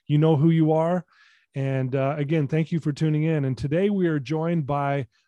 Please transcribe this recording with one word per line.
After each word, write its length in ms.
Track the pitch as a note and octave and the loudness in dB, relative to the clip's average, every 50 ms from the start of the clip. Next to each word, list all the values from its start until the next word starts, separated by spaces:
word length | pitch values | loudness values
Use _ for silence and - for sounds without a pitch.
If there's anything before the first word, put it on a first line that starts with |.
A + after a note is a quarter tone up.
| _ | _
You 120 | - D3 D3+ | 0 2 4
know 160 | D#3 D#3+ D#3+ | 4 4 4
who 140 | C3+ D#3 E3 | 4 4 4
you 220 | E3 E3 D#3+ D#3 D#3 | 4 4 4 2 2
are. 320 | D#3+ D#3+ E3+ F3+ F3+ E3 _ _ _ _ _ _ _ _ _ - | 2 0 0 -2 -2 -4 _ _ _ _ _ _ _ _ _ -8
And, 380 | C#3 C3+ C3+ C3+ C3+ C3 B2+ B2+ | -6 -4 -2 -2 -2 -2 -2 -2
uh, 200 | C3+ C3+ C#3 D3+ | -2 -2 -2 -2
again, 320 | D#3 C#3+ C#3 E3 D#3+ C#3+ B2+ | -2 -2 0 0 0 0 0
thank 240 | D#3 D#3+ E3 - E3+ | 0 -2 -2 -2 -2
you 80 | D#3+ | -4
for 100 | - D3+ | -2 -2
tuning 320 | C#3+ - D#3+ D#3 D3+ D3+ D#3 | -2 0 0 0 0 0 0
in. 220 | D#3+ D#3+ D3+ C#3 | 0 0 0 0
And 120 | C3 C3 | -2 -2
today 320 | - - C#3 D3+ E3+ G3 G#3 | -4 -4 -2 0 0 0 0
we 180 | G#3 F#3+ F3+ | 0 0 0
are 120 | E3+ D#3 D3 | 0 0 -2
joined 480 | B2 A#2 D#3+ D#3 D#3+ E3+ F3 E3 C#3+ | -4 -4 -4 -2 -2 -2 -2 -2 -2
by 400 | B2 C#3+ C#3+ C#3+ C#3 C#3 C#3 B2+ - _ _ _ | -2 -2 -2 0 -2 -2 -2 -4 -8 _ _ _